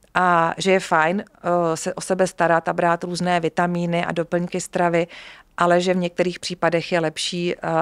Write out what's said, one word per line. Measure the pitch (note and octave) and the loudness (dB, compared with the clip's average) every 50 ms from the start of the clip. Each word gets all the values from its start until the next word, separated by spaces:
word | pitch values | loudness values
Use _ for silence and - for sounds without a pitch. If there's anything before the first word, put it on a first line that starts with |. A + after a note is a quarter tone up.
| _ _ _ | _ _ _
a | F3 F3+ F3+ F3 E3+ E3 E3 - | 2 4 4 4 4 2 0 -2
že | - E3 F#3+ | -2 2 2
je | F#3 F#3+ | 2 2
fajn, | F3 - F3 D#3+ D#3 D#3+ F3+ G3+ - | 2 2 2 2 4 2 0 -2 -4
eh, | - _ _ - F3+ F3 F3 E3+ E3 D#3+ | -8 _ _ -2 0 0 2 2 0 -2
se | D#3+ - F#3 - | -2 -4 -6 -6
o | - | -8
sebe | - - F#3+ F#3 F#3+ | -4 -4 0 0 0
starat | F3 - - E3+ E3 E3+ E3 - | -2 0 0 2 2 2 2 2
a | F3+ E3+ | -2 -2
brát | F3 F3 E3+ E3+ E3+ - | 0 2 0 0 0 -2
různé | F3 F3 E3+ F3 F3+ F3+ F3 | -8 -6 -4 -2 0 0 0
vitamíny | E3 D#3+ - - F3 F3 F3 F3 F3 E3+ E3+ E3+ F3 | 0 -2 0 0 0 0 0 -2 -2 -2 -2 -2 -2
a | - | -2
doplňky | E3+ E3+ E3 - - F3 F3 F3 - F#3 | -2 -4 -4 -2 -2 -4 -2 -4 -6 -8
stravy, | - - - F3+ F3 F3 E3+ E3+ E3+ E3+ - - - - - - - _ _ | -8 -6 -2 0 0 2 2 0 0 -2 -6 -20 -20 -20 -20 -20 -20 _ _
ale | - F3 F3 F3 F3+ | 0 2 4 4 4
že | F3+ F#3+ F#3 | 4 2 0
v | |
některých | F#3 F3 F3 F3 - F3 F3+ F3 - | 0 0 -2 -2 -2 -2 -2 -2 -6
případech | - - F3+ - - E3 E3 E3+ D#3+ - | -10 -10 -6 -2 -2 0 0 0 -2 0
je | F#3 E3+ | -2 0
lepší, | D#3+ D3+ D#3 - - - - F3 F3 F3 - | 0 -2 -4 -4 -6 -6 -4 -4 -4 -4 -4
eh, | - - D#3+ E3 D#3+ | -4 -4 -2 0 2